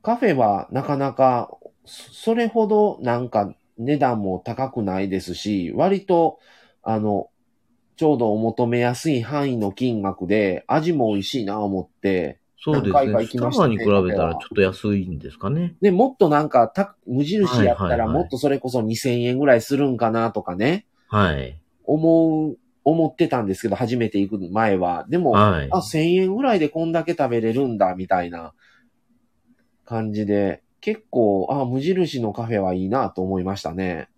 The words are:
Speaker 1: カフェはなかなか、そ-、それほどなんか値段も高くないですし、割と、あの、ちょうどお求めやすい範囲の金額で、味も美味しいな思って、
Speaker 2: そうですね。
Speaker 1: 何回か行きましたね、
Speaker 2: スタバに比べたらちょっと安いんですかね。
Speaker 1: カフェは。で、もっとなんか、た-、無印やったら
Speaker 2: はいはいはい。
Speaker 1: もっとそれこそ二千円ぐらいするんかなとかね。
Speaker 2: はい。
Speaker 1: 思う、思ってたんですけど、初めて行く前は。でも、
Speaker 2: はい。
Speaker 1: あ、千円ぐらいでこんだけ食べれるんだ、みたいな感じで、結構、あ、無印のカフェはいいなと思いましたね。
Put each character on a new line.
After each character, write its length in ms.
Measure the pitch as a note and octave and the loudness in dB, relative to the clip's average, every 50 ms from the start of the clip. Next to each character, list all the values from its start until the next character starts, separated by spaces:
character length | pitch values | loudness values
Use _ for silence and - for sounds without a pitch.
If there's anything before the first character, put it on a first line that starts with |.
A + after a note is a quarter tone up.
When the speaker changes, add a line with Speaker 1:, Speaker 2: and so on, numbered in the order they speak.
| - | 0
Speaker 1:
カ 140 | G#3+ A#3 | -2 0
フ 100 | B3 C4+ | 2 2
ェ 80 | G#3 D3+ | 2 4
は 320 | C3 A#2 G#2 G2+ F#2 - - | 4 4 2 2 0 -4 -4
な 120 | - C3 C3+ | -6 -4 -2
か 140 | - C#3+ | -2 -2
な 160 | C3+ C#3 C3+ B2+ | -2 -2 -4 2
か、 360 | - C3 C3 B2 A#2+ G#2+ - - _ - - _ _ _ | 4 4 4 4 2 -4 -6 -14 _ -20 -20 _ _ _
そ-、 280 | - - - - - - | -20 -20 -20 -20 -20 -20
そ 220 | - - A3+ A3+ | -6 -2 0 0
れ 120 | A#3+ A#3 | 0 0
ほ 200 | A3 - A#3 A3 | 0 2 0 2
ど 320 | G3 A3 G#3 G#3+ G3+ - - | 4 4 4 4 4 0 -2
な 160 | B2 A#2+ A#2+ | -2 0 0
ん 120 | A#2+ B2+ A#2 | 0 -2 0
か 260 | - G#2+ G#2 F#2 - _ _ _ _ - | 0 0 0 0 -6 _ _ _ _ -6
値 180 | A2+ C3+ D3+ | -2 0 2
段 240 | C#3 C#3 B2+ A#2+ A2 | 2 2 2 2 0
も 180 | G2+ F#2+ F#2 F#2 - | -2 -4 -4 -4 -6
高 240 | - A2+ B2+ C3 C3 | -8 -6 -6 -6 -6
く 140 | - B2 G#2 | -4 -4 -4
な 180 | F#2+ F#2 F#2+ | -2 -2 -2
い 80 | G2 F#2+ | -2 -2
で 100 | F#2+ F#2+ | -4 -4
す 120 | - - F2 | -4 -6 -10
し、 400 | - - G#2+ G#2 G2 F2 E2 - | -6 -4 -2 -2 -2 -2 -2 -2
割 300 | G#2+ D#3+ F#3+ G3 F#3 - | 0 2 2 0 -2 0
と、 340 | - F3+ E3+ E3 D3+ - _ _ _ - _ _ _ _ _ _ | 0 2 2 2 0 -2 _ _ _ -20 _ _ _ _ _ _
あ 160 | - A2 G#2+ | -4 -2 -2
の、 300 | G#2+ G#2 G2+ F#2+ - - _ _ _ _ _ _ _ _ _ _ _ _ _ | 0 -2 -2 -2 -4 -8 _ _ _ _ _ _ _ _ _ _ _ _ _
ち 80 | - D#3+ | 0 2
ょ 120 | D3+ D3 | 2 2
う 20 | |
ど 140 | A#2+ A#2 A2 | 2 2 0
お 60 | G#2 | 0
求 300 | A2 A2+ A2+ A2+ - B2 | 0 0 -2 0 0 0
め 120 | A#2 A#2+ A#2+ | 0 2 0
や 160 | B2 B2 B2 | 0 0 -2
す 140 | - - E3 | -2 -2 -2
い 120 | C#3+ A#2+ | -2 -2
範 320 | A2 G#2+ D3 D3 C#3+ C#3 B2+ | -2 -4 -4 -2 -2 -2 -2
囲 40 | |
の 140 | A#2 G#2 G2 | -2 -2 -4
金 300 | F#2+ - C3 B2+ A#2 G#2+ | -2 -2 -2 -2 -2 -2
額 260 | G2 F#2+ F2+ - F#2 | -4 -4 -6 -6 -2
で、 380 | F2 G2+ A2 G#2 F#2+ F2+ D2 - | 0 0 2 2 0 -2 -4 -4
味 260 | - C3 D#3 D3+ F3 E3+ | -2 -2 0 0 0 0
も 180 | C#3+ A#2+ A2 | 0 0 0
美 80 | G#2 G2 | 0 -2
味 40 | F#2+ | -4
し 180 | - - C3 G#2+ | -4 -6 -4 -4
い 20 | |
な 160 | G2 G2+ G#2+ | -4 -4 -4
思 200 | G#2 G2+ G2 F#2+ | -4 -2 -4 -4
っ 180 | F2+ _ _ _ | -6 _ _ _
て、 380 | - G2 F#2+ F#2 E2 C#2 C2 _ _ _ _ | -2 0 0 0 -2 -4 -8 _ _ _ _
Speaker 2:
そ 140 | _ - D3+ | _ -4 0
う 40 | D3+ | 0
で 60 | C#3 | 0
す 60 | G#2 | 0
ね。 60 | G2+ - | 2 2
Speaker 1:
何 120 | C#3+ C3+ | 2 2
回 80 | A2+ G#2+ | 4 2
か 80 | A2+ | 0
行 100 | A#2 A2+ | 0 -2
き 60 | - B2 | -4 -2
ま 120 | A#2+ B2 | -2 0
し 60 | - | 2
た 100 | B3 F3 | 4 4
ね、 100 | C3 A2 | 4 2
Speaker 2:
ス 80 | G2 A2+ | 2 2
タ 60 | G#2 | 4
バ 80 | G2+ G2 | 4 4
に 60 | F#2 | 4
比 60 | F2+ | 2
べ 40 | F#2+ | 0
た 100 | F#2+ D#2+ | 0 0
ら 80 | E2 E2+ | -2 -2
ち 20 | |
ょ 40 | - - | -6 -8
っ 40 | - - | -4 2
と 60 | G#2 | 2
安 340 | F#2+ F#2 F2+ - - G#2+ G2+ | 2 2 2 -2 -2 0 0
い 140 | G2 F#2 F#2 | 0 -2 -4
ん 100 | E2+ C#2 | -8 -10
で 120 | C2+ C2 | -10 -14
す 80 | - - | -14 -8
か 100 | - G2+ | -4 -4
ね。 60 | C#3 | -2
Speaker 1:
カ 40 | E3 | -2
フ 60 | F3 | -2
ェ 40 | F3 | -4
は。 60 | - _ | -4 _
で、 100 | F#3+ G3+ | 2 4
も 220 | F3+ F#3 B3+ C4 - | 4 4 2 0 2
っ 40 | |
と 120 | _ G3+ D#3 | _ 2 4
な 140 | D3 D3 D#3 | 4 2 2
ん 60 | D3 | 2
か、 180 | - B2 A#2 | 4 2 2
た-、 280 | A2+ - F#3+ G3 - _ _ _ | 4 0 -4 -4 -4 _ _ _
無 160 | - B2 C3 C#3+ | -4 -2 -2 -2
印 400 | D3+ G3 G#3+ G3 E3+ B2 A#2+ G#2+ | 0 0 0 0 2 2 2 4
や 100 | A#2+ A#2 | 2 2
っ 40 | |
た 60 | - F#2+ | 0 0
ら 60 | E2+ | 0
Speaker 2:
は 60 | D#2+ | 0
い 20 | |
は 0 | |
い 100 | - A2+ | 0 0
は 60 | - - | 0 0
い。 40 | |
Speaker 1:
も 60 | D#3+ F3+ | -2 -2
っ 60 | - | -2
と 80 | - | -4
そ 120 | B2 C#3+ C#3+ | -2 0 0
れ 100 | C#3 C3+ | 0 0
こ 100 | - C3 | -4 -4
そ 120 | A#2+ B2 | -2 -2
二 140 | G#2+ A2 A2+ | -2 -2 -4
千 280 | A#2 - C3 A#2+ A#2+ A#2+ | -2 -2 -2 0 0 0
円 160 | B2 B2 C3 | 0 0 2
ぐ 60 | D3 | 4
ら 100 | C#3+ B2 | 4 4
い 60 | A#2 | 4
す 140 | - - C#3 | 4 0 0
る 120 | C3 C#3+ C#3 | 0 0 0
ん 80 | B2+ | 0
か 140 | G#2+ A#2 A2 | 0 0 0
な 200 | A2 A2+ A2+ A2 | 0 0 0 0
と 120 | - G#2 - | -2 -4 -6
か 120 | - F2 | -6 -4
ね。 300 | F#2 G#2+ C#3 F3 G#3 _ _ _ _ _ | 0 0 0 0 -2 _ _ _ _ _
Speaker 2:
は 260 | _ G#2+ G#2 G2+ F2 D2+ | _ 2 2 2 2 2
い。 260 | C#2 C2+ B1+ D2 D#2+ _ _ _ _ _ | -4 -6 -10 -12 -18 _ _ _ _ _
Speaker 1:
思 680 | - D3 D#3 D#3+ E3 E3 E3 E3 D#3+ D#3 D#3 D#3 D3+ | -2 0 2 4 4 4 4 4 2 2 0 -2 -4
う、 60 | - _ _ _ _ _ _ | -6 _ _ _ _ _ _
思 240 | D3 D#3+ E3 D#3+ | 2 2 4 2
っ 80 | D3+ - | 0 2
て 120 | - E3+ | 0 0
た 140 | D3+ C#3+ B2 | 0 2 -2
ん 60 | G#2+ | 0
で 60 | G2 F#2+ | -2 -4
す 80 | - | -4
け 80 | - A2 | -2 -4
ど、 60 | G2 | -2
初 220 | - B2+ A2+ B2+ | -2 -2 -2 0
め 120 | B2 A#2 G#2 | -2 -2 -2
て 100 | - G2+ | 0 -2
行 180 | G2+ F#2+ G#2+ | -2 -2 -4
く 120 | G2 F#2 E2+ | -8 -8 -4
前 260 | F#2 A2 A2+ G#2+ G2 | -2 0 2 2 2
は。 280 | F#2 F2+ F2 F2 E2 D2+ - | 2 0 -2 -2 -4 -4 -2
で 80 | D3 | -2
も、 140 | F3 F3 C3+ | 0 2 4
Speaker 2:
は 320 | A2 G2+ G#2 G#2 F#2 D#2 C#2 | 6 6 6 6 4 2 -2
い。 40 | C#2 | -2
Speaker 1:
あ、 100 | - F#3 | -2 -4
千 340 | - - - D#3 D#3+ E3+ F3 | -4 -2 -2 0 0 2 2
円 200 | F#3 F#3+ F#3 G3 | 2 2 0 -2
ぐ 60 | A#3 | 0
ら 140 | C#4 C4 A3 | 0 0 2
い 40 | F3+ | 2
で 100 | D3+ D3 | 0 0
こ 160 | - D#3+ E3 | -2 -4 -4
ん 60 | E3 | -2
だ 120 | E3 E3+ D#3 | -2 -2 -2
け 100 | E3+ E3+ | -2 -2
食 160 | - C#3+ B2 | -2 0 0
べ 120 | A#2+ A#2 | 0 0
れ 120 | A2 A2+ A2+ | 0 0 0
る 140 | C3 C#3 | 0 -2
ん 100 | B2+ A2+ | -2 0
だ、 180 | G2 G2 F2+ F2+ | 0 0 0 0
み 120 | F#2 F#2+ | -4 -2
た 160 | - F#2+ F2+ F2 | -2 0 -2 -2
い 60 | F2 | -4
な 240 | F2 E2+ E2 D#2+ _ _ _ _ _ _ _ _ _ _ _ _ _ _ _ _ _ _ _ _ _ _ _ _ _ _ _ | -10 -12 -14 -16 _ _ _ _ _ _ _ _ _ _ _ _ _ _ _ _ _ _ _ _ _ _ _ _ _ _ _
感 280 | - A2+ A2+ A2 G#2+ G#2 | -8 -6 -6 -4 -4 -4
じ 120 | G#2+ G#2+ | -4 0
で、 380 | G2+ G#2 G2+ G2+ F#2+ D#2+ - _ _ _ _ | 0 2 2 2 0 -2 -6 _ _ _ _
結 240 | - G#3 A3 G#3+ _ _ | -6 -6 -6 -6 _ _
構、 380 | - B2+ A2+ G#2 G2 F#2+ - - | 0 2 2 2 2 0 0 -2
あ、 160 | C#3 C#3+ C3+ | -2 -2 -2
無 140 | B2 B2 C3+ | -2 -2 -2
印 420 | C#3 F3 F#3+ F#3 F3 D3+ - B2+ | 0 0 0 0 0 -2 -2 -4
の 120 | A#2 G#2 G2+ | -4 -4 -4
カ 120 | A#2+ A#2 | -6 -6
フ 80 | A2+ A#2 | -2 -2
ェ 60 | G2+ | 0
は 140 | F#2+ F#2 F2+ | 0 0 -2
い 120 | F#2 F#2+ | -2 -2
い 40 | F#2+ | -2
な 200 | A2+ C3+ A#2+ F#2+ | 0 0 -2 -2
と 120 | - - | -4 -4
思 180 | F#2 F#2 F#2+ F#2 | -4 -2 -2 -2
い 40 | F2+ | -2
ま 120 | F#2+ G2 | -4 -6
し 60 | F#2+ | -6
た 120 | - D#2+ E2+ | -6 -8 -6
ね。 360 | F#2 F#2+ F#2 F2 D#2 - _ _ | -4 -4 -4 -6 -8 -10 _ _